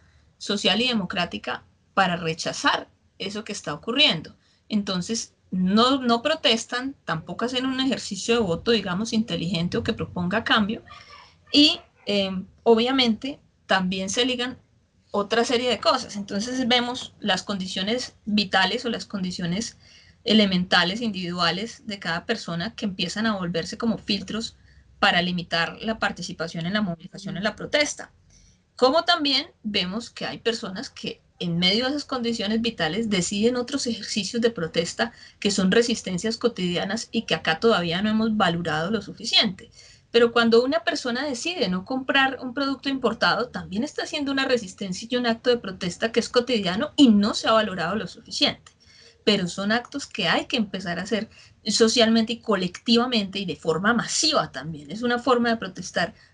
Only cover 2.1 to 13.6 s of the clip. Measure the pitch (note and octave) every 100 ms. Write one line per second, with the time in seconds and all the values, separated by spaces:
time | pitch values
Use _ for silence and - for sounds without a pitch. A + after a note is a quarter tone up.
2.1 | F3 E3 D#3+ - - C#4+ - - _ _
3.1 | - G3 G#3 G#3+ G#3 D#3+ D3+ - C4 D4
4.1 | E3+ - - _ _ - G#3+ G3+ F#3 F3+
5.1 | A3+ - _ _ F#3 F#3 G#3+ B3 C#4 B3
6.1 | A#3 D4 D#4 C#4 A3+ - B3 C4+ - -
7.1 | D#3+ - - A#3 B3+ C4 C4 C4 G#3+ -
8.1 | G3 - A#3 F#3+ E3 - A3+ F#3 F3+ A3+
9.1 | A3 A3 E3+ E3 E3 F3 A3+ - - D#3+
10.1 | F#3 F3 G#3 A3+ A#3+ G3+ A#3 - - -
11.1 | - - _ _ C#4+ D4+ F4 - _ -
12.1 | G3+ F#3+ F#3 - - A#3 A3+ A#3+ C4+ A#3+
13.1 | G#3+ C4+ D4 _ _